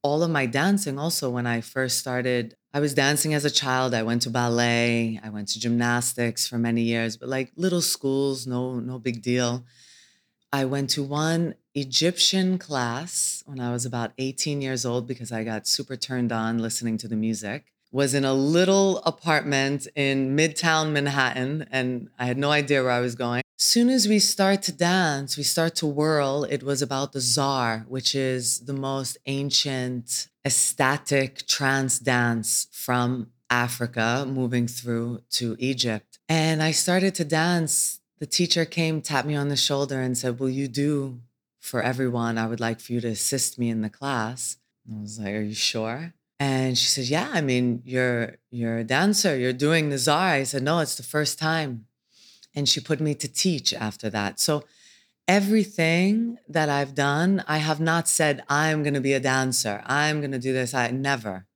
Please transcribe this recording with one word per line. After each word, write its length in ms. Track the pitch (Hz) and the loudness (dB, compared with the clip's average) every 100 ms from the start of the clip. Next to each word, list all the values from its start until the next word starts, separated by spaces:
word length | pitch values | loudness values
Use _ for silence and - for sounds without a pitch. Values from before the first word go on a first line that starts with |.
All 180 | 143 151 | 2 2
of 80 | 170 | 2
my 160 | 156 | 2
dancing 540 | 127 135 175 202 156 139 | 0 2 2 2 0 -4
also, 300 | 156 - 131 | -2 -2 -2
when 160 | 123 120 | -2 -2
I 140 | 117 | -2
first 360 | 113 135 127 - | -4 -4 -2 -2
started, 580 | 135 127 127 123 117 _ _ | -2 -2 0 0 -2 _ _
I 60 | 143 | -2
was 140 | 147 | 0
dancing 400 | 139 139 147 156 | 4 4 4 2
as 100 | 151 | 2
a 40 | 143 | 2
child. 440 | - 135 127 127 | 0 2 2 2
I 80 | 117 | 0
went 180 | 110 120 | 2 0
to 60 | 120 | 0
ballet. 920 | 120 120 117 120 117 120 117 113 110 | 0 2 4 4 4 2 2 0 -4
I 60 | 110 | -8
went 180 | 104 101 | -8 -6
to 100 | 113 | -4
gymnastics 880 | 117 117 120 120 120 - 120 113 - | 0 2 2 2 0 -2 -2 -2 -4
for 120 | 120 | -2
many 240 | 117 117 | 0 2
years, 340 | 117 117 113 107 | 0 0 -2 -6
but, 100 | 123 | -6
like, 220 | 131 127 | -6 -6
little 260 | - 180 175 | -2 0 0
schools, 640 | - - 135 135 139 131 | -2 -2 0 0 0 -2
no, 340 | 127 123 127 123 | -4 -4 -2 -4
no 200 | 120 127 | -6 -6
big 240 | 120 117 | -6 -4
deal. 420 | 123 123 120 123 - _ - - _ _ _ _ _ | 0 2 2 -2 -8 _ -20 -20 _ _ _ _ _
I 120 | 139 | -2
went 260 | 135 139 139 | 0 -2 -2
to 100 | - | -2
one 520 | 139 147 156 165 170 - _ | -2 -2 0 0 -2 -6 _
Egyptian 840 | 143 135 123 165 175 - 190 185 185 | -8 -2 0 0 2 2 2 2 0
class 840 | - 139 120 120 175 - - - | -2 -2 -2 -4 -6 -4 -4 -4
when 140 | - 131 | -10 -6
I 120 | 120 | -4
was 120 | 123 | -4
about 260 | 123 120 117 - | -4 -4 -6 -4
eighteen 440 | 131 135 156 143 | -6 -4 -4 -2
years 240 | 135 127 | -2 -2
old 200 | 120 120 120 | -2 -2 -4
because 240 | 123 110 | -8 -6
I 100 | 113 | -6
got 240 | 110 110 - | -4 -4 -2
super 300 | - 127 127 | -4 -4 -8
turned 340 | - 127 120 | -6 -2 0
on 280 | 117 113 117 | 0 0 -2
listening 380 | 113 - 117 110 | -2 -4 -4 -4
to 80 | 107 | -4
the 80 | 110 | -2
music. 560 | 110 107 104 131 _ _ _ | -2 -2 -6 -10 _ _ _
Was 220 | 127 139 | -2 0
in 100 | 143 | 2
a 100 | 135 | 2
little 680 | 135 139 170 185 196 196 185 | 2 4 4 6 4 4 2
apartment 880 | - - 165 151 143 139 139 139 - | -2 -2 0 2 2 0 0 -2 -4
in 400 | 147 139 135 131 143 | -2 0 2 2 2
Midtown 540 | 160 151 165 160 156 | 2 2 2 2 2
Manhattan, 760 | 147 143 139 127 131 131 156 - | 0 0 2 0 0 -4 -4 -4
and 380 | 131 127 123 - - | -2 -2 -4 -8 -4
I 80 | |
had 120 | 123 127 | -2 0
no 140 | 143 | 2
idea 320 | 147 139 139 | 2 4 2
where 80 | 127 | 4
I 100 | 123 | 2
was 140 | 123 | 0
going. 260 | 117 120 120 - - | -2 -2 0 -4 -2
Soon 320 | - 240 240 | 2 4 6
as 180 | 262 208 | 4 4
we 120 | 214 | 4
start 420 | - - 190 196 | 4 4 2 2
to 80 | 185 | -2
dance, 640 | 147 175 185 170 139 139 | 0 2 2 2 -2 -4
we 80 | 147 | -4
start 320 | 139 - 165 - | -2 0 0 0
to 80 | 156 | -2
whirl. 580 | 143 151 156 139 143 | 0 2 2 2 0
It 180 | 143 139 | -2 -4
was 180 | 131 135 | -2 -2
about 300 | 139 135 139 | -2 -2 -4
the 80 | 135 | -2
Tsar, 640 | 123 143 139 135 117 113 113 | 0 2 2 2 0 -2 -6
which 260 | 131 - | -4 -2
is 460 | 135 131 127 120 - | 0 0 0 -2 -4
the 120 | 127 | -4
most 440 | 139 135 135 127 - | -4 -2 -4 -4 -8
ancient, 1000 | - 139 139 - 143 131 127 123 120 - - _ | -6 -4 0 0 0 -2 -4 -6 -6 -8 -8 _
ecstatic 1000 | 139 - - - 131 143 - 139 135 - - | -2 2 0 2 2 2 2 0 0 -6 -4
trance 520 | - 135 135 131 - | 0 2 2 0 0
dance 680 | 127 123 120 117 104 - - | 2 2 2 0 0 -2 -4
from 560 | - - 123 123 127 110 _ _ | -8 -2 0 2 -2 -6 _ _
Africa, 760 | 123 120 - 120 117 113 127 135 | 0 0 -2 -4 0 0 0 -2
moving 400 | 131 123 123 120 | -2 0 0 -2
through 540 | 120 120 117 117 117 _ | -4 -4 -4 -4 -8 _
to 240 | - 120 113 | -4 -2 -2
Egypt. 600 | 127 127 117 107 _ - - | -2 0 -2 -2 _ -20 0
And 340 | 160 160 156 | 2 2 2
I 80 | 156 | 2
started 420 | 156 - 180 196 | 2 2 2 2
to 100 | 190 | 0
dance. 760 | 151 156 170 175 156 - - - _ _ | 0 2 2 2 2 0 -2 -6 _ _
The 60 | |
teacher 380 | 143 - 175 175 | -4 0 2 2
came, 360 | 165 - 160 156 | 0 0 0 0
tapped 260 | - 143 139 | 0 -2 0
me 80 | |
on 140 | 147 143 | -2 0
the 80 | 135 | 0
shoulder 420 | - 139 139 135 | 0 0 0 -2
and 160 | 127 123 | -2 0
said, 220 | 131 120 | -2 -2
"Will 100 | 131 131 | -2 -2
you 60 | 139 | -4
do 500 | 120 147 143 135 123 120 _ _ _ | 0 0 0 -4 -10 -18 _ _ _
for 220 | - 123 | -6 -2
everyone? 560 | 120 127 127 120 117 113 | -2 0 0 0 0 0
I 100 | 113 | -2
would 120 | 113 | -2
like 180 | 113 113 | -2 -4
for 120 | - | -4
you 80 | 120 | -4
to 80 | 117 | -2
assist 480 | 104 - 135 - - | -2 -2 -2 -2 -2
me 100 | 117 | -2
in 120 | 113 | 0
the 80 | 110 | -4
class." 680 | _ 139 127 110 127 - - _ _ | _ -4 -2 -2 -6 -10 -10 _ _
And 120 | - 110 | -12 -10
I 40 | |
was 180 | 104 110 | -10 -8
like, 140 | 101 | -4
"Are 80 | 107 | -2
you 120 | 104 | -4
sure?" 600 | 107 - 117 110 127 170 _ _ _ | -2 -2 -2 -4 -6 -10 _ _ _
And 380 | 143 131 131 120 | 0 2 2 2
she 100 | - | 2
said, 180 | - | 0
"Yeah, 240 | 123 156 269 | 0 -2 0
I 100 | 202 | -2
mean, 400 | 139 123 123 120 | 2 2 2 0
you're, 500 | 123 127 127 120 113 - _ | -2 0 2 0 -2 -8 _
you're 280 | 120 117 117 | -6 -2 -2
a 40 | |
dancer, 540 | 113 131 196 202 196 135 | 0 2 4 4 2 2
you're 160 | 123 | 0
doing 360 | 127 147 165 151 | 2 2 4 2
the 80 | 139 | 0
Zara." 360 | 127 151 185 | 2 4 4
I 100 | 143 | 2
said, 200 | 135 139 | 0 -2
"No, 160 | 143 170 | 0 2
it's 160 | 147 | 0
the 80 | - | -4
first 360 | - 151 147 - | -4 -2 -2 -2
time." 460 | 156 160 147 117 107 _ _ _ - - _ | 0 0 -2 -8 -14 _ _ _ -20 -20 _
And 140 | 147 143 | -2 0
she 120 | - | 0
put 180 | - 147 | 0 -2
me 160 | 156 | 0
to 120 | 143 127 | -2 -6
teach 460 | - 185 156 - | -2 0 0 -2
after 360 | - 107 - 110 | -2 -6 -4 -4
that. 300 | 104 101 - | -2 -4 -2
So 240 | - 147 - _ - - _ _ - | 0 -2 -4 _ -20 -20 _ _ 2
everything 1080 | 196 196 220 196 - 160 170 190 220 233 240 - | 2 4 2 2 2 2 4 4 2 -2 -6 -4
that 220 | 156 151 | 0 2
I've 240 | 143 139 | 0 0
done, 500 | 139 143 147 180 196 - | 0 2 2 2 2 0
I 100 | 156 | 0
have 220 | 156 151 | 0 0
not 280 | 165 165 - | 2 2 0
said, 360 | - 151 143 - | 2 2 0 0
"I'm 340 | 143 156 156 | 0 2 2
gonna 180 | 147 139 | 0 0
be 120 | 131 | 0
a 60 | 135 | 0
dancer, 640 | 131 131 131 120 110 104 | 2 2 2 0 -2 -4
I'm 360 | - 139 151 151 | -2 0 2 0
gonna 180 | 143 135 | -2 -4
do 140 | 131 | -2
this." 200 | 131 123 | -2 0
I 160 | 131 120 | 0 0
never. 540 | 127 139 135 113 92 - | 0 0 -2 -4 -10 -14